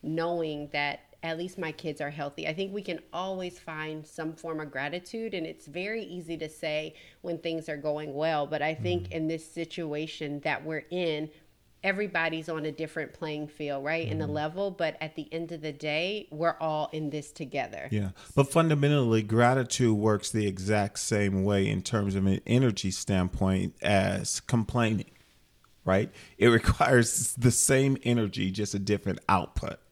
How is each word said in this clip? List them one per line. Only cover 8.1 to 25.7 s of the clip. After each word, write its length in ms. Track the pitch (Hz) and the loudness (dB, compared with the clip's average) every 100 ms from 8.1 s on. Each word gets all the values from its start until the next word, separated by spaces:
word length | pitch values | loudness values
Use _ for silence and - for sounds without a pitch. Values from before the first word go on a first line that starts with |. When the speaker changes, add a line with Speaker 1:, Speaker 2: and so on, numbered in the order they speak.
Speaker 1:
well, 320 | 139 160 156 143 | -2 0 0 0
but 160 | 151 | -2
I 120 | 147 | -2
think 300 | 160 180 175 | -2 -2 -2
Speaker 2:
Mm-hmm. 80 | 180 | -2
Speaker 1:
in 120 | 160 156 | -4 -2
this 160 | 160 - | -4 -8
situation 920 | - 165 - 160 147 160 - 151 143 | -8 -8 -6 -6 -4 -6 -6 -6 -4
that 200 | 156 139 | -2 -4
we're 200 | 151 156 - | -4 -8 -6
in, 380 | 180 170 151 156 - _ _ _ _ | -2 -2 -2 -4 -10 _ _ _ _
everybody's 640 | 190 190 208 180 165 160 160 | -2 -2 -2 0 0 -2 -4
on 160 | 160 | -4
a 60 | 151 | -4
different 400 | 143 156 160 147 | -6 -6 -6 -8
playing 360 | - 160 151 147 | -8 -8 -6 -8
field, 360 | - 147 139 | -8 -6 -4
right? 220 | 139 165 160 | -2 -2 -2
In 140 | 160 | -2
a 40 | |
Speaker 2:
Mm-hmm. 80 | 151 | -2
Speaker 1:
level, 360 | 147 151 175 202 | -2 -4 -2 -4
but 260 | 185 165 151 | -2 -4 -4
at 160 | 156 - | -10 -10
the 100 | 147 | -8
end 180 | 165 165 | -8 -8
of 80 | 165 | -8
the 100 | 151 | -8
day, 560 | 143 156 147 180 208 - | -6 -4 -2 -2 -4 -10
we're 260 | 151 165 - | -2 0 0
all 280 | 160 156 151 | -2 -2 -2
in 180 | 156 156 | -4 -4
this 220 | 151 147 | -6 -10
together. 560 | - 139 139 123 98 73 | -12 -6 -4 -2 -4 -2
Speaker 2:
Yeah. 200 | 107 101 - - - | -2 -2 -6 -4 2
But 140 | 135 | 4
fundamentally, 720 | 170 165 151 143 147 123 110 | 6 4 4 4 4 6 4
gratitude 720 | 104 113 120 131 120 - 123 107 | 4 6 6 6 0 2 4 6
works 340 | 107 104 - | 4 2 2
the 160 | 110 104 | 0 0
exact 540 | 95 92 107 101 - | 0 2 2 2 -2
same 420 | - 107 101 95 | 0 2 4 4
way 240 | 98 101 98 | 4 4 4
in 140 | 101 | 0
terms 320 | 92 113 101 | 0 0 2
of 120 | 98 98 | 2 4
an 140 | 95 - | 2 4
energy 440 | 120 131 101 95 | 4 4 2 -2
standpoint 840 | 95 - 98 92 - 95 95 95 - | -4 0 2 2 0 2 2 0 -2
as 580 | - 101 98 95 104 - | 2 4 4 0 -4 -6
complaining, 680 | - 120 104 127 113 107 - - _ _ _ _ _ | 0 0 0 0 2 0 -4 -14 _ _ _ _ _